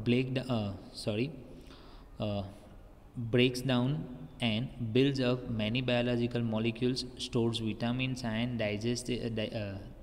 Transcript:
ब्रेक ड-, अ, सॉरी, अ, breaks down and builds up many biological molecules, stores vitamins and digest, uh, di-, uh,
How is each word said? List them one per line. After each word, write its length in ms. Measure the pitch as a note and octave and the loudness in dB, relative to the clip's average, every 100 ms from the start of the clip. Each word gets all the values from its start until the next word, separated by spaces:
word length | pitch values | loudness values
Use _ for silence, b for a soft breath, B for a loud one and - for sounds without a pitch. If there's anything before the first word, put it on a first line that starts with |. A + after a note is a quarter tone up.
ब्रेक 300 | A2 A#2+ C3 | 2 2 2
ड-, 120 | C3 B2 | -2 0
अ, 220 | A#2+ G#2 F#2+ - | 0 0 -4 -10
सॉरी, 360 | - - G#2+ C3+ - - B B B B B B - | -6 -2 -2 -2 -4 -14 B B B B B B -6
अ, 220 | G#2+ G2+ F#2+ F#2+ - - - - - - | -2 -2 -4 -10 -18 -18 -18 -20 -14 -8
breaks 400 | A#2 B2 B2+ B2 | 2 6 6 4
down 340 | C3+ B2 B2+ D3+ - - - - | 2 2 2 0 -4 -10 -14 -2
and 200 | A#2+ G#2+ C3 - A#2 A#2 | 0 2 -2 -4 2 6
builds 240 | C#3 C3 | 6 4
up 180 | B2 B2 B2 A2+ | 2 2 0 0
many 220 | G#2+ A#2+ | 2 2
biological 600 | B2+ B2 A#2+ A#2+ A#2 A#2+ | 2 2 2 2 2 2
molecules, 560 | A#2 A2 A2+ A2+ B2 B2+ | 0 2 0 2 0 0
stores 640 | B2 - - B2+ A#2 A2+ | -4 -8 -2 2 2 2
vitamins 580 | A2 G#2+ A#2 B2+ C3 B2+ | -2 0 0 0 0 -2
and 400 | A#2 A2 B2 A#2+ | -2 0 0 0
digest, 460 | G#2 G#2 A2+ A#2+ | 0 0 0 0
uh, 340 | - A#2+ A#2 A2 | -2 -2 -2 -2
di-, 160 | A2 | -2
uh, 220 | A2+ G#2 G2 - - | -2 -4 -6 -10 -14